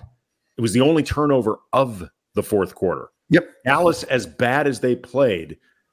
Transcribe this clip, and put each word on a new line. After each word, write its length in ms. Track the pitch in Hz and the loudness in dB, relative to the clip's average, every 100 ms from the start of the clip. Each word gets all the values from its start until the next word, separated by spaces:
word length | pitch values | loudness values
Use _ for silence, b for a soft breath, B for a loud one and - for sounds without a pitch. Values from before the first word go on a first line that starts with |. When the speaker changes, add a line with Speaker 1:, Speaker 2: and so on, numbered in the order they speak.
| - _ _ _ _ - | -20 _ _ _ _ -4
Speaker 1:
It 40 | |
was 120 | 113 | 0
the 80 | 117 | 2
only 220 | 143 160 | 4 2
turnover 560 | 139 143 147 135 110 - - | 0 -2 0 2 0 -4 -2
of 380 | 123 131 98 80 _ _ | -2 -2 -4 -14 _ _
the 100 | 104 | -6
fourth 320 | - 104 87 - | -2 -2 -2 -4
quarter. 340 | 90 69 - _ - | -4 -4 -10 _ 0
Speaker 2:
Yep. 200 | 170 - - 127 | 0 0 -6 0
Speaker 1:
Dallas, 380 | 147 175 - | 2 2 0
as 240 | - 127 87 | -2 -4 -4
bad 400 | - 120 139 143 | -4 0 0 -2
as 120 | 113 | -2
they 160 | 127 120 | -2 -2
played, 600 | - 131 131 87 76 82 _ _ _ | -4 0 0 0 -6 -16 _ _ _